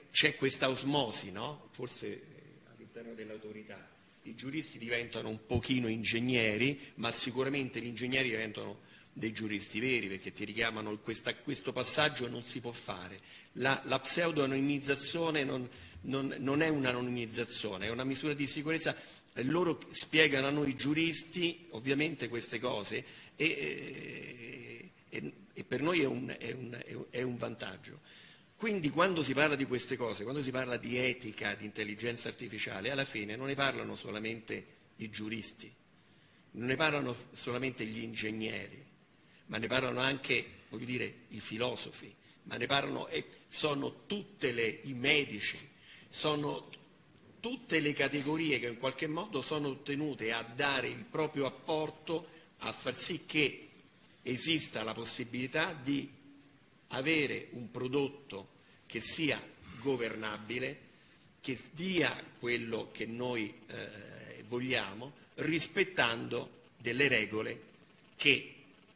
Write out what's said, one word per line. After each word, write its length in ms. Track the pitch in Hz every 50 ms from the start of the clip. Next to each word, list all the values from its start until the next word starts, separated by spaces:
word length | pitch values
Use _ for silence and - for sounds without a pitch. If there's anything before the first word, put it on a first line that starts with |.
| - -
c'è 240 | - - - 151 139
questa 340 | - - 135 - - 143 131
osmosi, 640 | 131 117 131 139 143 147 135 110 101 - - 98
no? 380 | 92 101 113 147 151 147 - -
Forse, 360 | - - 127 120 - - - 104
eh, 140 | 101 - - - - - - - - - - - -
all'interno 400 | 113 110 104 - 117 117 117 117
dell'autorità 840 | 110 110 107 107 107 107 107 107 107 104 104 101 95 - - - - - - - - -
i 120 | - 113
giuristi 420 | 113 120 131 135 156 143 - - 123
diventano 520 | 117 117 120 117 120 120 - 113 117 113
un 160 | 110 110 -
pochino 420 | - 123 120 - - 131 127 120 110
ingegneri, 1040 | 110 113 107 101 113 117 120 127 127 120 113 110 104 107 120 139 143 139 - - -
ma 160 | - 110 120
sicuramente 680 | 113 - - 127 110 123 131 135 139 143 131 123 - 120
gli 60 | 113 120
ingegneri 420 | 117 107 123 123 131 135 131 123
diventano 520 | 110 110 110 107 104 113 107 104 101 - - - - - - -
dei 200 | - - 107 113 110
giuristi 460 | 104 110 104 107 98 90 - - 107
veri, 280 | 117 131 127 117 104 95
perché 240 | 95 92 - 95
ti 140 | - - 107
richiamano 520 | 104 104 110 113 117 110 110 107 107 107 107
questa, 340 | - - 113 - - 123 117
questo 360 | - - - 139 - - 135
passaggio 580 | 120 127 123 - - - 151 151 143 127 123 -
non 140 | - 120 113
si 160 | - - 131
può 120 | 113 120
fare. 480 | 117 - - - 98 90 90 90 98 95 - - - - - - -
La, 280 | - 123 135 135 - -
la 140 | 147 139 135
pseudonimizzazione 1400 | - - - 175 175 165 160 151 143 131 135 135 135 143 143 139 135 139 139 - - - - 170 165 165 151 151 135
non, 240 | 135 139 131 123 120 - - - - - -
non, 340 | - 131 131 135 135 139 135 -
non 220 | 123 135 139 147
è 60 | 160 160
un'anonimizzazione, 1200 | 156 143 131 127 123 123 123 123 123 123 120 110 107 120 120 - - - - 104 95 92 98 107
è 40 |
una 120 | 117 120 131
misura 300 | 135 135 131 - 151 147
di 120 | 143 143
sicurezza. 500 | 127 - 151 143 151 160 160 156 156 131 - - - - - - - -
E 100 | - 120
loro 360 | 131 151 170 180 160 151 120 - -
spiegano 560 | - - - - - 156 160 151 139 135 135 139
a 40 |
noi 240 | 143 151 147 139 131
giuristi 920 | 120 - 139 151 156 165 165 160 151 - - - 180 170 170 165 - - -
ovviamente 580 | - 110 120 135 139 139 151 160 151 131 131 113
queste 320 | 117 117 110 - - 113
cose 440 | 120 123 120 107 101 - 110 117 123 - - - - - -
e, 100 | - -
e, 1400 | 160 - 143 143 151 143 143 139 - 135 - - - 120 - - - - 120 117 120 135 135 117 117 117 117 - 185 - - - -
e, 240 | - - - - - - - - -
e 100 | - -
per 180 | - 127 123
noi 200 | 143 160 185 165
è 40 | 147
un, 300 | 131 123 120 135 135 - -
è 140 | - 117
un, 280 | 123 131 127 117 120 117 -
è 80 | - -
un, 120 | 120 - -
è 120 | - 123
un 160 | 127 123 123 117
vantaggio. 640 | 123 113 117 - 123 101 95 95 - - - - - - - - - - - - - - - -
Quindi 300 | - 226 208 196 156 147
quando 340 | 131 156 175 196 185 160 147
si 100 | 127 143
parla 220 | 135 151 156 147
di 80 | 139 139
queste 320 | 117 123 120 - - 135
cose, 280 | 117 123 113 104 95 101
quando 200 | 117 135 147 139
si 80 | 131
parla 240 | 123 127 127 123 123
di 220 | 117 - 117 120 123
etica, 580 | 127 127 117 - - 113 104 - 107 104 101
di 80 | 101 104
intelligenza 640 | 104 - - 107 104 104 104 113 120 117 120 - 117
artificiale, 640 | 110 - 127 120 110 107 - 113 110 98 98 120
alla 140 | 143 139 135
fine 320 | - - 113 104 101 107 120
non 100 | 131 135
ne 80 | 139
parlano 400 | 139 139 135 127 117 110 107 104
solamente 720 | 104 - - 101 107 107 110 117 117 113 - 110 107 95 - - - - - - -
i 120 | - 110
giuristi, 640 | 101 104 107 107 113 113 101 - - - - - - - _ _ _ - - - - - - - - - - -
non 160 | - 104 117 127
ne 80 | 131
parlano 380 | 131 160 156 147 147 139 123 123
f-, 140 | - - -
solamente 540 | - - - 123 120 123 131 131 120 - 113
gli 140 | 110 110 117
ingegneri, 840 | 113 113 110 107 107 107 110 110 110 110 110 101 95 - - - - - - - - _ _ - - - - - -
ma 140 | - - 110
ne 80 | 113 107
parlano 340 | 120 131 131 127 120 123
anche, 440 | 127 135 139 131 - - 127 120 - - - - - -
voglio 160 | - 110 127
dire, 300 | 120 123 120 113 101 - - - -
i 100 | - 110
filosofi, 760 | 101 - 110 110 120 123 117 101 - - - - - 110 - - - - - - -
ma 140 | - - 117
ne 80 | 120
parlano, 420 | - 139 139 139 139 131 123 - -
e 200 | 165 156 - - - - - -
sono 560 | - - - 151 143 139 135 123 - - -
tutte 460 | - 202 208 190 - - - - 131
le, 280 | 120 117 117 110 104 - -
i 100 | 139 135
medici, 640 | 120 123 139 151 147 139 131 104 104 - - - - - - - - - - - - - -
sono 600 | - - - 156 151 147 147 143 143 - - - - - - - - - - - - - - - - -
tutte 400 | - 233 254 - - - 175 160
le 140 | 147 147 143
categorie 640 | - 143 135 139 147 131 143 156 160 165 156 139 120
che 80 | 117 120
in 100 | 117 107
qualche 300 | - - - - 165 151
modo 340 | 151 170 180 214 - 139
sono 400 | 131 - 156 151 147 139 131 135 -
tenute 500 | - 143 139 151 151 131 113 113 113 117
a 80 | 113 113
dare 460 | 117 123 127 143 143 139 131 120 120
il 160 | 120 120 107
proprio 400 | - - 156 156 151 - 143 139
apporto 840 | 127 - - - - 160 156 156 151 - - - - 165 160 175 - - - - - - -
a 160 | - - 190
far 200 | - - 135 120
sì 320 | - - - 180 139 -
che 440 | - - 156 147 131 - - - - - - - - - - - - - -
esista 640 | - 120 127 123 - 156 165 151 - - - 120 110
la 80 | 110
possibilità 800 | 110 110 117 113 - - 123 113 113 123 127 131 - 156 160 185 170 147
di 360 | 123 131 143 139 131 - - - - - - - - - - - - - - - - -
avere 580 | - 123 135 156 160 156 143 123 113 101 - -
un 200 | - 123 120 104
prodotto 800 | - 123 127 127 127 143 139 131 - - - - - 98 95 - - - - - - - -
che 160 | - - 117
sia 400 | 110 - - - 160 143 120 107 - - - - - - - 120
governabile, 1080 | 113 139 135 123 117 110 107 107 110 110 104 104 107 107 117 123 127 135 143 - - - - - - - - - - - - -
che 160 | - - 131 - - - -
dia 380 | 151 175 190 185 170 143 123 - - - - - -
quello 500 | - 120 120 117 117 113 113 110 107 -
che 140 | - - 110
noi, 480 | 110 113 120 123 127 123 117 107 101 - - - -
eh, 760 | - 113 104 107 110 104 104 - - - - - 117 - 113 107
vogliamo, 640 | 120 123 127 127 127 120 104 98 98 107 123 139 - - - - -
rispettando 1300 | - 165 156 160 160 156 - - 196 185 - - - 127 117 117 117 123 120 120 120 131 - - - - - _ -
delle 300 | - 120 117 127 143 135
regole 540 | 127 110 107 98 104 107 110 120 113 - - - - - - - - - - - -
che 400 | - - 143 135 - 139 - - - - - - - - - -